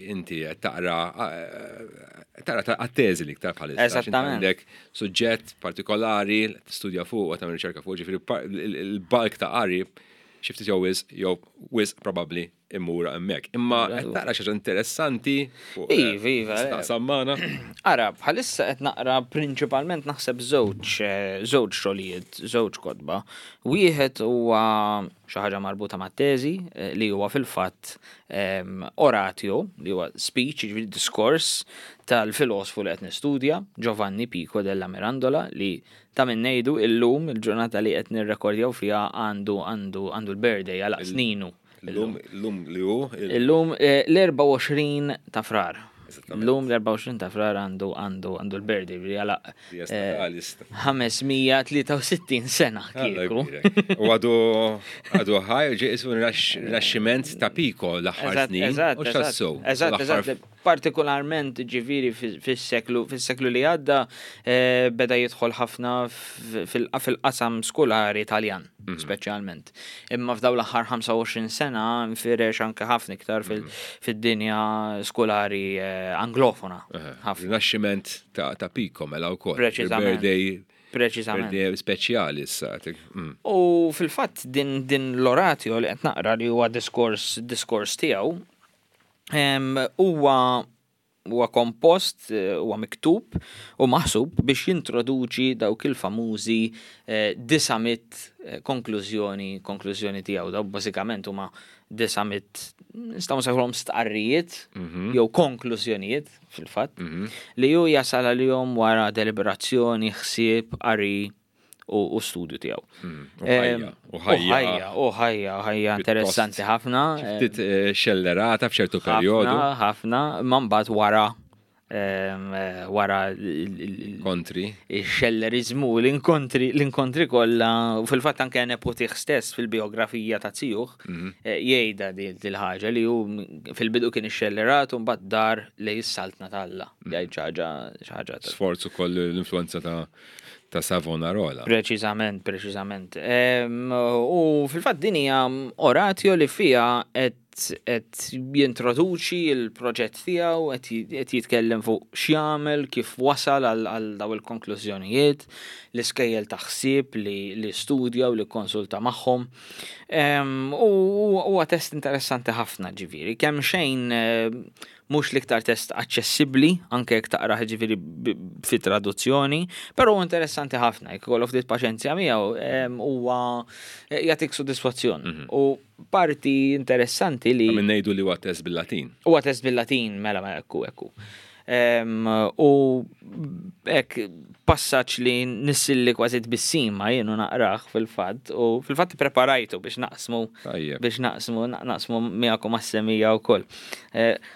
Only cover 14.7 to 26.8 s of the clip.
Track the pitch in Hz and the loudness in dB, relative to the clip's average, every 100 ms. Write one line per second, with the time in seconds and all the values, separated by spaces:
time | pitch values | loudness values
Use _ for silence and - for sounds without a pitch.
14.7 | 95 113 - 156 120 139 139 131 - - | -2 -2 -2 -2 -2 0 0 -2 -8 -16
15.7 | - - - 117 101 117 127 107 107 135 | -6 0 2 2 0 0 0 0 -2 -2
16.7 | - - 117 127 139 131 139 - 139 123 | -2 -2 -2 0 0 0 -2 -4 -8 -10
17.7 | - 196 135 107 - - 233 - - 113 | -2 2 4 2 0 -2 0 -2 -2 -2
18.7 | 131 139 - 127 131 123 151 147 131 139 | -2 -4 -2 0 0 0 -2 -4 -2 0
19.7 | 135 156 165 143 139 - 123 120 139 107 | 0 -2 -4 -6 -6 -6 -6 2 4 4
20.7 | 101 - - 104 98 98 98 113 135 107 | 0 -4 -2 -2 -2 -2 -4 0 2 2
21.7 | - 98 98 95 90 - - 107 117 107 | 0 -2 -2 -4 -8 -12 -12 -2 0 0
22.7 | - 80 52 73 95 - - - - 120 | -2 -10 -8 -6 -6 -6 -16 -20 -8 -2
23.7 | 175 180 147 135 131 113 123 117 110 110 | 4 4 4 0 0 0 2 4 4 4
24.7 | 107 104 104 90 - - 101 101 98 98 | 2 2 0 -4 -10 -12 -4 -4 -2 -6
25.7 | 98 101 95 95 - 139 135 143 190 175 | -6 -8 -8 -8 0 2 2 0 -4 -8
26.7 | - | -10